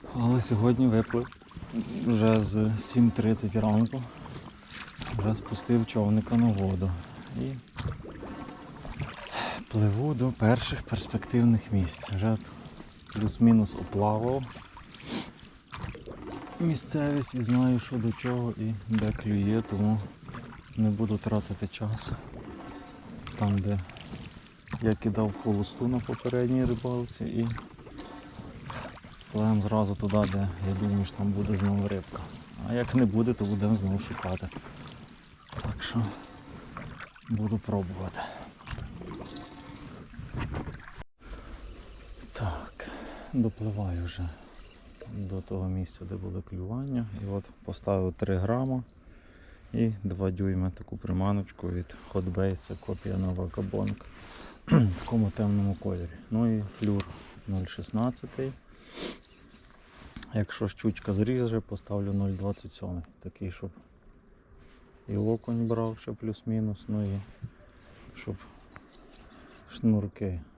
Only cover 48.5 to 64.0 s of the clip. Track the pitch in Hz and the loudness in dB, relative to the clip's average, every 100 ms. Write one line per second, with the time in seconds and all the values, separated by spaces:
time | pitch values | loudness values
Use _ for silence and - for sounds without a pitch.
48.5 | 120 131 127 117 - - - - - - | 2 2 -2 -4 -16 -20 -20 -20 -20 -20
49.5 | - - 113 113 104 101 92 95 90 98 | -20 -6 2 2 2 -2 0 0 2 2
50.5 | 92 92 - - - - 90 98 101 92 | 2 0 -2 -12 -8 0 2 4 2 -2
51.5 | - 90 90 87 - - 98 90 90 98 | -6 -4 -2 -4 -12 -2 -2 0 2 2
52.5 | 92 - 95 - - 101 95 95 90 87 | 0 -6 -10 -6 -6 -2 0 0 0 -2
53.5 | - 98 101 101 - - - - - - | -2 -2 0 0 -2 -10 -18 -18 -16 -16
54.5 | - - 160 107 87 - 117 104 - 104 | -16 6 8 8 4 2 4 4 4 4
55.5 | 101 101 95 98 90 85 - - 110 117 | 4 4 0 -2 -2 -4 -10 -2 2 4
56.5 | 110 98 - 104 101 - - - - - | 2 -2 -2 0 0 -2 -12 -16 -14 -4
57.5 | 95 92 - 92 110 123 123 127 - 131 | -2 -2 -8 -4 0 0 -2 -10 -6 -6
58.5 | 131 - - - - - - - - - | -6 -18 -20 -18 -10 -10 -10 -18 -20 -20
59.5 | - - - - - - - - 110 98 | -20 -20 -20 -20 -20 -18 -16 -4 -2 -2
60.5 | - 101 - 113 - - 98 107 127 120 | -2 -4 0 -2 0 0 2 2 2 2
61.5 | 113 - 101 - 101 101 98 98 92 98 | 0 -2 -10 -4 -2 0 0 0 0 -4
62.5 | 98 - - 95 87 - - - - 95 | -4 -10 -10 -8 -8 -8 -14 -16 -8 -10
63.5 | - 90 - - - | -8 -12 -12 -20 -20